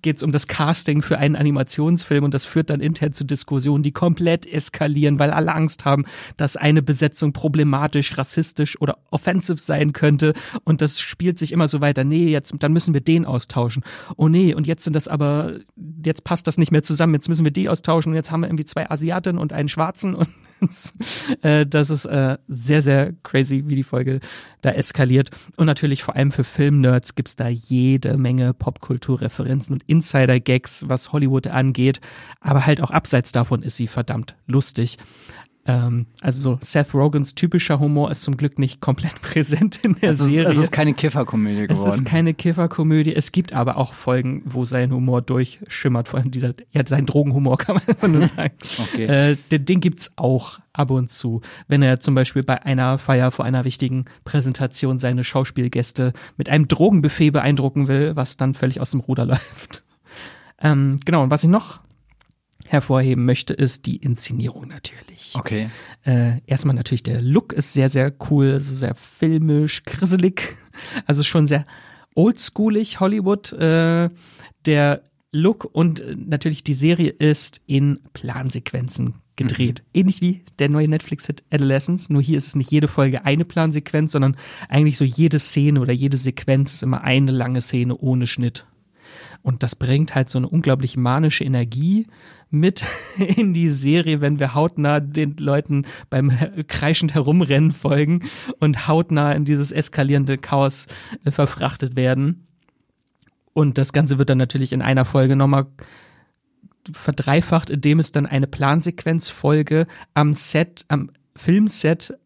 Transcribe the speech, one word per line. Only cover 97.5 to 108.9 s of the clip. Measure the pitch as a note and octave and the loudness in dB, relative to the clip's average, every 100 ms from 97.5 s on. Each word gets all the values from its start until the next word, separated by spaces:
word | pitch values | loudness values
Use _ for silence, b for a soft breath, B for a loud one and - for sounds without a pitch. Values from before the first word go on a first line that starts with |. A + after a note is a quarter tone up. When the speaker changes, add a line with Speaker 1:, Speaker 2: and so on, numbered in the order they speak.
| C#3 D#3 | 4 2
Speaker 1:
folgen | E3 C#3+ C#3+ D3 F3 F#3 B B - | 0 0 0 2 0 -4 B B -2
und | D#3 B2+ - | 0 0 0
hautnah | D#3+ E3+ D3+ D3 | 0 2 0 2
in | D3 C#3+ | 0 0
dieses | D3 C#3+ | 0 0
eskalierende | D#3+ D3 - C#3 C#3+ C#3 C3+ | -4 -4 -2 2 2 2 -2
Chaos, | - C#3 C#3 C3+ - B B B D3 | -2 0 0 -2 -14 B B B -6
äh, | |
verfrachtet | C#3+ C#3+ - C3+ - C3 B2 | 0 -2 0 -6 -4 -6 -2
werden. | B2+ C3 C#3 E3+ _ _ _ _ _ _ _ _ _ _ _ | 0 2 0 -2 _ _ _ _ _ _ _ _ _ _ _
Und | - D3 C3+ | 0 0 2
das | C3 | 0
Ganze | C#3 D3 C3+ | 0 0 2
wird | C#3 | 2
dann | C3 | 2
natürlich | B2+ C3+ C3 | 0 -2 -2
in | B2+ | -2
einer | B2 C3 B2+ | 0 2 2
Folge | C#3 C3 C3+ | 2 4 4
nochmal | C#3 C#3 C3+ - B B B B B B _ _ - _ - | 4 2 0 -8 B B B B B B _ _ -20 _ -18
verdreifacht, | D#3 - C#3+ C#3 D3 - E3 - | -8 -6 -4 0 0 2 0 0
indem | C#3+ D3 D3+ | -2 2 2
es | D#3 | 2
dann | D3+ C#3+ | 0 0
eine | C#3 C#3 | 0 -2
Plansequenzfolge | - C#3 D#3 E3+ | 0 0 2 0